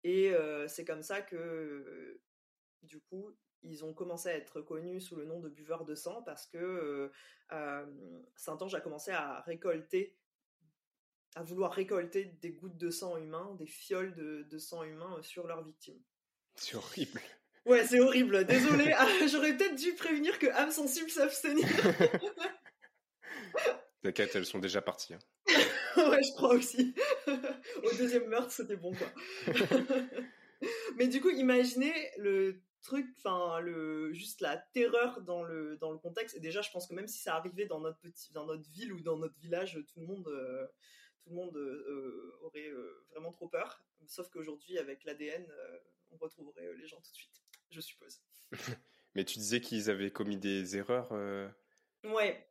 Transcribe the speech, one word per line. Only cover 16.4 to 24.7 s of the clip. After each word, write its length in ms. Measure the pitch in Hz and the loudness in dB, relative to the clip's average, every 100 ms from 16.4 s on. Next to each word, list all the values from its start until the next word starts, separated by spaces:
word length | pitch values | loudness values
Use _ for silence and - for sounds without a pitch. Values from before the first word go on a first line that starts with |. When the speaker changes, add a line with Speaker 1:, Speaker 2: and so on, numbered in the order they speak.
| _ | _
Speaker 2:
C'est 200 | - - 113 | -12 -8 -8
horrible. 440 | - - 147 - - - _ _ | -8 -6 -6 -8 -14 -20 _ _
Speaker 1:
Ouais, 180 | 240 247 | 8 8
c'est 160 | 226 247 | 10 8
horrible. 460 | 262 254 247 196 | 10 8 6 6
Désolée, 480 | 190 254 277 285 294 | 8 8 8 8 8
<laughs> 40 | 302 | 8
ah, 100 | 269 370 311 | 8 8 6
j'aurais 300 | 285 302 262 | 6 4 4
peut-être 180 | 392 | 2
dû 180 | 277 339 | 2 -2
prévenir 420 | 349 339 302 311 - | -2 0 2 2 2
que 80 | 269 | 4
âmes 200 | - 302 | 4 2
sensibles 380 | 311 285 330 320 | 0 0 -2 -2
s'abstenir. 560 | 320 285 - 311 294 | 2 2 2 2 2
<laughs> 100 | - 320 190 - 165 - 403 - 359 - - _ - _ _ _ - - 220 - - - - _ | 4 6 4 6 4 4 -4 -4 -6 -6 -20 _ -20 _ _ _ -14 -12 -4 0 2 0 -10 _
Speaker 2:
T'inquiète, 320 | 98 - 101 | -2 2 2
elles 100 | 104 | 2
sont 140 | 87 101 | -2 -2
déjà 220 | 92 | 0